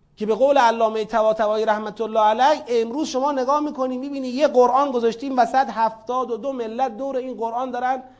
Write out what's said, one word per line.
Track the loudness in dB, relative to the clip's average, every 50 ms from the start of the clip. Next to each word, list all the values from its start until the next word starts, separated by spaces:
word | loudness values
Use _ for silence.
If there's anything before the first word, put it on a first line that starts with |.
| _ _ _
که | -6 -2
به | -2 0
قول | 2 4 4 6
علامه | 6 6 4 4 2 0 0 0 -2 -4
طباطبایی | -2 0 2 2 2 2 2 0 0 0 0 0
رحمت | 0 0 0 -2 -8 -8 -6
الله | -6 -2 2 2
علیه، | 4 4 4 4 4 4 2 2 -2
امروز | -2 -2 0 0 -2 -2 -4 -4
شما | -2 -2 -2 0 0
نگاه | 0 0 0 0 0 0
می‌کنی | 0 -2 -4 -4 -4 -4 -4
می‌بینی | -6 -6 -8 -8 -6 -6
یه | -4 -2 0 2
قرآن | 4 6 6 4 6 4 2 2 2
گذاشتیم | 0 0 0 0 -2 -2 -6 -2 2 2
وسط، | 2 2 2 0 0 0
هفتاد | 0 -2 -2 -2 -2 -6 -8 -6 -4 -4 -4 -4
و | -6
دو | -6 -6 -6 -6
ملت | -6 -6 -6 -4 -4 -4 -4 -4
دور | -6 -6 -6 -6
این | -6 -6 -6 -6
قرآن | -6 -6 -4 -4 -4 -6 -4
دارن | -4 -4 -2 -2 -2 -4 -6 -12 -20 _